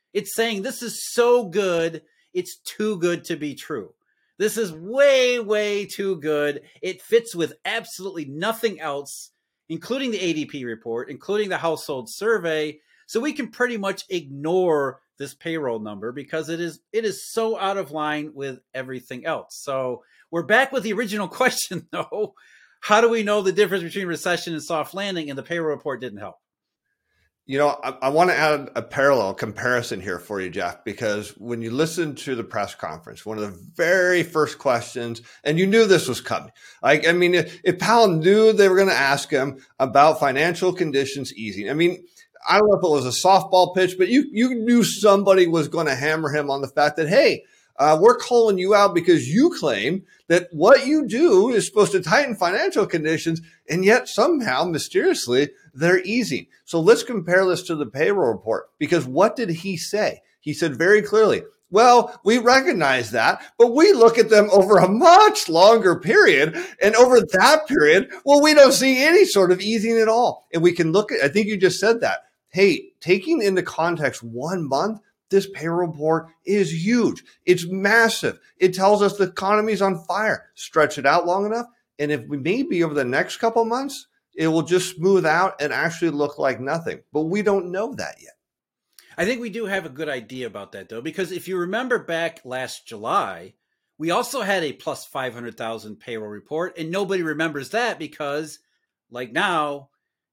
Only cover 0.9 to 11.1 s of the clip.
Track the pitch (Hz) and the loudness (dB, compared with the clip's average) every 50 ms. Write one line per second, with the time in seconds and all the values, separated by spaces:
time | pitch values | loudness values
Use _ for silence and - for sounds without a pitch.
0.9 | - - - - - 240 233 240 240 247 226 180 160 208 196 185 175 165 165 165 | -12 -12 -12 -8 -2 0 2 2 2 2 0 -2 -4 -2 -2 -2 -2 -2 -2 -4
1.9 | 165 160 _ _ _ _ _ _ - 180 175 - - _ - - - - 214 214 | -6 -10 _ _ _ _ _ _ -8 -8 -8 -8 -12 _ -18 -16 -8 -6 -4 -4
2.9 | 214 175 165 175 175 170 170 - 170 143 151 147 131 - - - 156 117 92 - | -4 -2 -2 -2 -2 -4 -6 -8 -10 -8 -8 -10 -10 -12 -14 -12 -10 -12 -12 -14
3.9 | _ _ _ _ _ _ _ _ _ - 196 214 170 220 226 180 160 156 170 196 | _ _ _ _ _ _ _ _ _ -4 -4 -4 -2 -4 -6 -6 -6 -14 -12 -6
4.9 | 240 269 285 285 269 262 254 247 247 240 220 196 214 208 208 208 202 202 202 196 | 0 2 4 4 4 4 2 2 0 -2 -2 -2 -2 -2 -2 -2 -4 -6 -6 -8
5.9 | - - 196 196 190 156 135 156 151 147 147 147 143 147 - _ _ - - 185 | -8 -8 -4 -4 -4 -6 -4 -4 -2 -2 -2 -2 -4 -8 -12 _ _ -12 -12 -12
6.9 | 175 - - - 214 233 226 - - 170 160 143 - _ - 190 214 233 185 - | -12 -12 -6 0 0 0 0 0 -6 -6 -6 -6 -6 _ -10 -8 -8 -8 -10 -12
7.9 | - - 185 196 160 170 147 135 139 156 185 220 220 226 - 220 190 147 160 151 | -16 -14 -14 -12 -12 -12 -12 -12 -10 -6 -6 -6 -6 -4 -4 -6 -6 -6 -10 -8
8.9 | 139 143 143 - - - - - _ _ _ _ _ _ _ - 160 165 - - | -8 -8 -10 -12 -16 -18 -20 -20 _ _ _ _ _ _ _ -14 -14 -12 -8 -8
9.9 | 240 269 277 247 214 185 185 170 156 151 143 127 - 143 127 120 113 113 - 120 | -8 -6 -6 -6 -6 -4 -4 -4 -4 -4 -6 -8 -10 -12 -10 -10 -12 -10 -10 -8
10.9 | 113 120 127 - | -8 -8 -8 -10